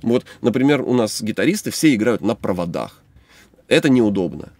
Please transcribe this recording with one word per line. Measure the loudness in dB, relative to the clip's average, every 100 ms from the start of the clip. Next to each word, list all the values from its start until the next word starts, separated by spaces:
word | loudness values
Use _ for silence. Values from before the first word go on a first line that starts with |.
Вот, | 2 0 -2 -4
например, | -2 2 2 2
у | 2
нас | 0 0 -4
гитаристы | -6 -2 0 0 -4
все | 0 2 2
играют | 2 0
на | -2 -4
проводах. | -2 -4 -4 -6 -8 -12 _ _ _ -20 -20 _ _
Это | 2 4
неудобно. | 2 2 0 -4 -6 -16